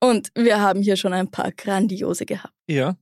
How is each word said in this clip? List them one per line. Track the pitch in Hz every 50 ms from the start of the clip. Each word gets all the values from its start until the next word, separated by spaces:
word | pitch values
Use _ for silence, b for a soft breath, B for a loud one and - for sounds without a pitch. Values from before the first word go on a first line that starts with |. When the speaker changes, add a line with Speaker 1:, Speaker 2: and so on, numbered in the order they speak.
| -
Speaker 1:
Und | 254 233 208 - - -
wir | 233 240 233 208 208
haben | 202 196 185 196
hier | 196 208 196 190
schon | - 196 180
ein | 185 185 190
paar | - - - -
grandiose | - - - 208 196 190 190 196 185 190 196 190 175 - -
gehabt. | - 208 196 - - _ _ _ -
Speaker 2:
Ja, | 160 139 127 151 185 -